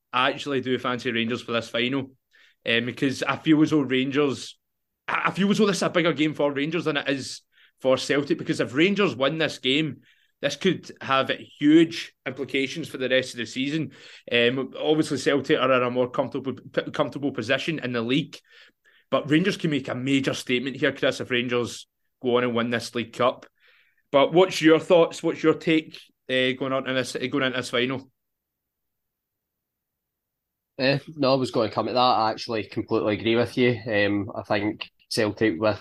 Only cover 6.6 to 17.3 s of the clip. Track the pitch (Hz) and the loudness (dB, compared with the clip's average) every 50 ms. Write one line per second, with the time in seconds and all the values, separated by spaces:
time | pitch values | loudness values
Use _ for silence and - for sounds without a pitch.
6.6 | 143 160 160 175 143 151 151 143 - - 139 135 120 - - - - _ _ _ | -2 -2 -2 -2 -2 -2 -2 -2 -2 -2 -2 -4 -4 -8 -12 -16 -18 _ _ _
7.6 | _ _ _ _ - 131 131 127 - - 143 139 143 - 175 - - - 156 - | _ _ _ _ 0 2 2 2 2 0 0 0 0 0 -2 -2 -2 -4 -2 -2
8.6 | 143 113 110 135 165 196 202 196 208 175 123 113 135 143 156 160 156 139 - - | -2 -2 2 2 2 4 4 2 0 0 0 0 0 0 0 0 -2 -4 -4 -4
9.6 | - 127 135 147 160 151 - - _ _ _ _ _ _ _ _ - 143 139 - | -2 0 0 0 0 -2 -6 -10 _ _ _ _ _ _ _ _ -6 -4 -4 0
10.6 | - 190 160 120 - - - - - 127 135 135 131 113 - - - - - - | 0 0 0 0 -4 -12 -16 -12 -4 0 0 0 0 0 -4 -6 -8 -14 -8 0
11.6 | 143 147 156 165 170 165 165 - - - - _ _ 139 131 - 139 - - 139 | 4 6 8 8 6 6 2 -4 -12 -12 -16 _ _ -10 -8 -8 -8 -4 -2 -2
12.6 | 135 135 135 170 147 - - 139 127 123 127 131 127 127 - 120 117 110 - 127 | -2 -2 -4 -8 -10 -10 -8 -6 -2 0 2 0 0 0 -6 -10 -10 -8 -6 -4
13.6 | 131 139 147 160 151 117 - - - - - - - - - 120 120 120 131 135 | -4 -2 -2 -4 -4 -6 -8 -14 -20 -20 -20 -20 -6 -2 2 2 4 4 2 0
14.6 | 131 131 - - 139 147 156 156 156 - 151 131 - 156 139 143 127 - 156 127 | -4 -6 -6 -4 0 2 2 2 2 0 -2 -2 0 0 0 0 2 2 2 2
15.6 | 123 131 131 127 123 123 123 127 127 123 123 - 135 123 - 139 127 135 120 - | 4 4 4 4 2 2 0 0 -2 0 0 -2 -2 -2 -4 -6 -6 -6 -8 -8
16.6 | - - - - - 147 - - 151 135 - 147 135 143 | -12 -6 -4 -4 -4 -2 -2 -2 -2 -2 -2 -4 -4 -4